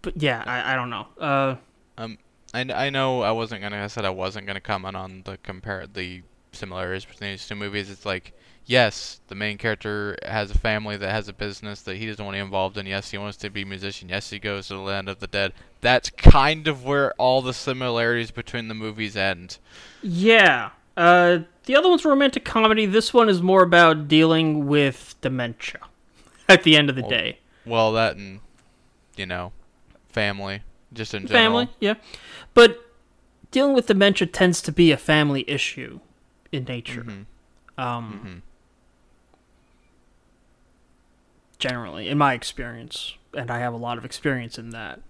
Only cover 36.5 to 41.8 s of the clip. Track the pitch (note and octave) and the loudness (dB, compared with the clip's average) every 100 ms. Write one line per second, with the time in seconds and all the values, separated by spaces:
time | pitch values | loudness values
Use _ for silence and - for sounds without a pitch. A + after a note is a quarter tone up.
36.5 | C#3+ B2+ B2 A2+ B2 A#2 G2+ G2 _ _ | -8 -8 -10 -12 -14 -12 -16 -18 _ _
37.5 | _ _ - B2+ A#2+ A2+ G2+ G2 F2 - | _ _ -8 -6 -6 -10 -14 -16 -18 -20
38.5 | _ _ _ _ _ _ _ _ _ _ | _ _ _ _ _ _ _ _ _ _
39.5 | _ _ _ _ _ _ _ _ _ _ | _ _ _ _ _ _ _ _ _ _
40.5 | _ _ _ _ _ _ _ _ _ _ | _ _ _ _ _ _ _ _ _ _
41.5 | _ C3 B2 | _ -6 -6